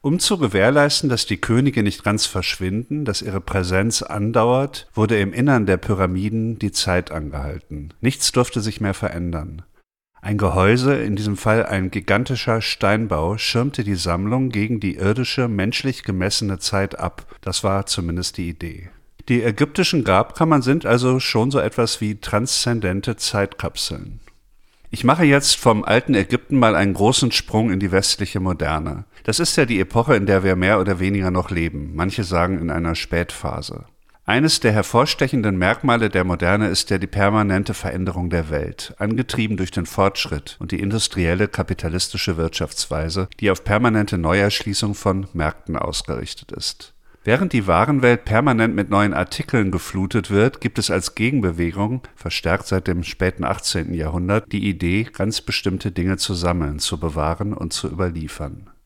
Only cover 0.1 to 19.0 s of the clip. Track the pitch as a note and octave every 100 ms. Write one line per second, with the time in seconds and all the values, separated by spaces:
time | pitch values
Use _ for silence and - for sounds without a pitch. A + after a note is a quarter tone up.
0.1 | F3 - G3 B2+ G2 G#2+ D3 D3 - D3
1.1 | A#2 - F#2+ - A2+ C#3 A#2+ G#2 - G#2
2.1 | G#2 - G2 F2 - F#2 G#2 B2 D3 C3
3.1 | G2 - F#2+ - G2 F2+ F#2 A2 - -
4.1 | F#2+ G#2 A#2 A#2 C3 C#3 - - - G#2+
5.1 | A2 G2 A#2 C#3+ B2+ G2 F#2 - G2 F#2
6.1 | F#2 G#2 A2+ A2+ A2 G#2 - - F2+ -
7.1 | D#2+ D2+ C#2+ C#2 - - D2 D2 - A#2+
8.1 | - - C3 B2 B2 G#2+ - G2+ F#2+ G#2
9.1 | E2+ F2 E2 D#2+ D#2 - _ _ _ _
10.1 | _ G2 G#2 G2 F2+ F#2+ B2 C3 C3+ A2
11.1 | G#2 G#2 G2 A2 A2 - G2 F#2 G2+ F#2+
12.1 | G#2 B2+ B2+ - A2+ - - G2+ G#2+ A2
13.1 | D#2+ E2 A2 - A#2 C3+ - G#2 F#2 F2
14.1 | F2 G2+ B2+ C3 G#2 A2 A2+ G2 - F#2+
15.1 | A2 B2 - A#2+ G2+ G2 - C3+ B2 -
16.1 | F#2 F#2+ - G#2 F#2+ - G2+ G2 - F2
17.1 | - - - - F#2 G2+ G2 G2 - E2+
18.1 | F2 F2 - E2+ E2 E2+ D#2+ F2+ -